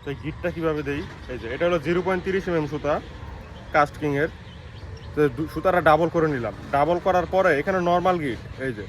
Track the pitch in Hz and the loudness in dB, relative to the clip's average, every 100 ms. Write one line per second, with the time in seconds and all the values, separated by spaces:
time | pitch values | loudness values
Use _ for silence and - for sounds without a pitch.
0 | - 139 131 151 175 165 165 151 143 143 | -8 -8 -8 -6 -6 -2 -2 -2 -2 -6
1 | 190 - - 127 113 127 170 175 143 175 | -6 -12 -10 -10 -6 0 2 2 2 0
2 | 180 185 190 190 185 170 151 147 143 165 | 2 0 0 -2 0 0 0 -2 -2 -2
3 | - - - - - - - 156 147 - | -2 -14 -14 -14 -14 -16 0 2 2 2
4 | 151 143 160 - - - - - - - | -2 0 0 -4 -16 -16 -16 -14 -14 -14
5 | - - 147 123 156 - 180 180 160 156 | -10 2 2 2 -6 0 2 4 6 6
6 | 165 165 160 139 113 98 - 143 147 175 | 4 2 2 0 -4 -6 -2 2 4 2
7 | 185 180 170 190 185 143 151 190 175 180 | 2 2 2 4 4 4 2 0 4 4
8 | 180 180 147 107 - - 131 107 | 4 2 0 -6 -8 -8 -6 -6